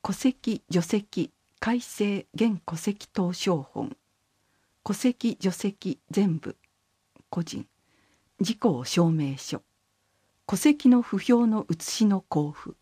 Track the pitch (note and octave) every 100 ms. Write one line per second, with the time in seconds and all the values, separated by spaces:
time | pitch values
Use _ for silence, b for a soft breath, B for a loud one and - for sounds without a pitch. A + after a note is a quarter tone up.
0 | - G3 C4 - - G#3+ _ F3 E3+ G#3+
1 | G#3 - - _ _ _ - A#3+ - -
2 | G3+ G3 - - A3+ F#3+ - D#3+ - G3+
3 | - - F3+ F3+ - E3 C3+ - - -
4 | _ _ _ _ _ _ _ _ - G3
5 | B3 A#3+ A#3 - F#3+ F3 G3+ - F#3+ C#3
6 | _ - G3+ D#3+ - - _ _ _ _
7 | _ _ _ - E3 - D3 _ _ _
8 | _ _ _ _ F#3+ A3+ A#3+ C3 B2+ -
9 | E3+ D#3+ C#3+ C3+ - - _ _ _ _
10 | _ _ _ _ - G3 D4+ D4 B3+ B3
11 | A#3+ G3 - A#3+ A#3 G#3+ - E3 - -
12 | G#3+ G3 - D3+ D3 - - -